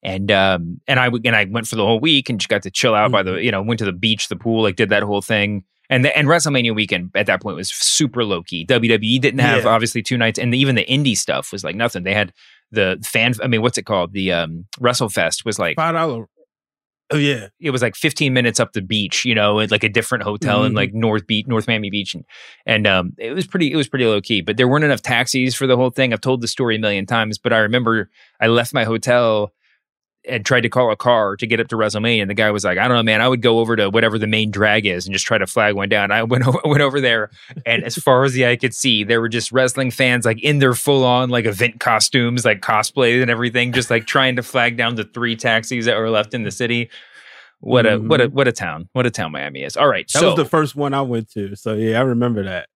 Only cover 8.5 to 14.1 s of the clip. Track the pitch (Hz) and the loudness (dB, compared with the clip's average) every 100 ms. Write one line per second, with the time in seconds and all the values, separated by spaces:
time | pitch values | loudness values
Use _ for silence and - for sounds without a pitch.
8.5 | 87 85 123 117 113 110 127 127 135 123 | -10 0 2 4 2 2 0 0 2 2
9.5 | 113 113 113 113 120 110 123 113 110 123 | 2 2 2 0 -4 -4 0 0 0 -2
10.5 | 123 139 120 - 135 139 101 - 67 - | 0 2 0 0 0 0 0 -2 -4 -4
11.5 | 101 76 92 117 95 90 101 98 _ - | -10 -8 -4 -4 -2 -2 -2 -2 _ -20
12.5 | _ _ 110 95 87 - 117 113 113 127 | _ _ -2 0 -2 -4 0 0 0 -2
13.5 | 113 120 123 101 101 87 | 0 0 -2 -4 -2 -2